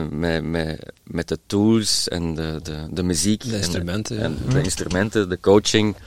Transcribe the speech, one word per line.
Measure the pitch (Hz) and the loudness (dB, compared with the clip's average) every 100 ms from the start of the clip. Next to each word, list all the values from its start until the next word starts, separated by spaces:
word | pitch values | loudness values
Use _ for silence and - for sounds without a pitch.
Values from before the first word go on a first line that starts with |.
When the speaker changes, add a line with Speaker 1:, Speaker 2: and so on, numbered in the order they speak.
| 78 | -2
Speaker 1:
met, | 76 85 82 78 | -2 0 0 0
met, | 82 80 - - - - | -2 -2 -6 -12 -18 -8
met | 85 - | -6 -4
de | 82 - | -4 -2
tools | 101 107 113 104 - - | 2 4 4 2 0 -2
en | 87 85 80 | -2 -2 -2
de, | 80 78 | -4 -6
de, | 80 78 78 | -8 -8 -6
de | 80 | -2
muziek | 90 85 92 107 127 | 0 2 2 0 -2
Speaker 2:
De | |
Speaker 1:
en | 110 | -4
Speaker 2:
instrumenten, | 87 87 87 98 107 110 | -2 -2 -2 -4 -4 -4
Speaker 1:
en | 80 76 - | -4 -2 0
Speaker 2:
ja. | |
Speaker 1:
de | - | 0
instrumenten, | 90 - 82 90 104 110 95 | 0 -2 -2 0 2 2 0
de | 90 | 2
coaching | - 101 - 110 104 98 | 6 6 6 4 2 0